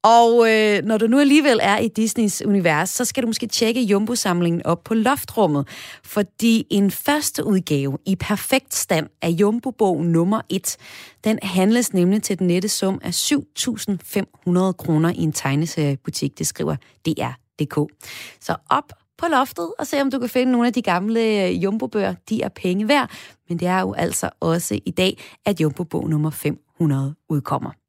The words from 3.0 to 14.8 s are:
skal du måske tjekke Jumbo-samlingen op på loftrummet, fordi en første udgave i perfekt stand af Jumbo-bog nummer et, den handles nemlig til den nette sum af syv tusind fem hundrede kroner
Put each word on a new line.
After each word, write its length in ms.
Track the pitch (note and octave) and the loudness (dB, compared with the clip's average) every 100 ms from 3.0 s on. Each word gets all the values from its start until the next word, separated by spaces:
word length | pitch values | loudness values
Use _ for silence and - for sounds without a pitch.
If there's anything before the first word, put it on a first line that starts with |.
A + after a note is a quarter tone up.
| B3 | -4
skal 180 | - | -2
du 40 | A#3 | -4
måske 200 | G#3+ A3+ | -4 -4
tjekke 340 | - A3+ A#3+ | 0 0 0
Jumbo-samlingen 840 | A3 G3+ A3 A#3+ G3+ F3 E3+ E3+ - | 2 2 0 -2 0 0 0 0 -2
op 180 | E3+ | -4
på 100 | - | -2
loftrummet, 760 | A3+ A3 C#4+ - - F#3 C#3+ C#3 - - - | 0 0 0 -4 0 2 2 -2 -10 -18 -20
fordi 640 | - G#3+ G3+ - A#3 A3+ - | -6 -4 -4 0 2 2 2
en 220 | G#3 G3+ | 2 2
første 540 | - - D4 D4 - - | 0 -2 0 -2 -4 0
udgave 520 | F#3+ - C#3+ C#3 C3 - | 0 0 -2 -2 -4 -4
i 100 | F#3+ | -4
perfekt 600 | - G#3 - C4+ _ - | -2 -4 0 -2 _ -8
stand 320 | - E3 D3+ _ | -2 -2 -2 _
af 80 | E3+ | -4
Jumbo-bog 760 | E3+ G#3 A#3 C4 - G#3 E3+ E3+ | 2 2 0 -6 0 0 2 2
nummer 360 | E3 F3 A3 - | 2 2 -2 -2
et, 280 | F#3 - - - - - _ | -6 -6 -10 -16 -20 -20 _
den 160 | G#3+ G#3+ | -2 -2
handles 500 | G3+ F3+ F#3+ A#3 A#3+ | -2 2 4 2 2
nemlig 300 | F#3+ F3 G#3 | 2 2 2
til 160 | - F#3+ | -2 -2
den 80 | F#3 | 2
nette 220 | F3 G#3 | 2 0
sum 300 | - F#3+ F#3+ | -2 -2 -2
af 100 | - | -6
syv 320 | F3 - D4 - - | -4 0 -2 -2 -6
tusind 440 | - A3 - F#3+ | -6 -4 -4 -6
fem 240 | - G3+ F#3+ _ - | -4 -4 -4 _ 0
hundrede 280 | F3+ F#3+ | 2 2
kroner 360 | F3+ | -2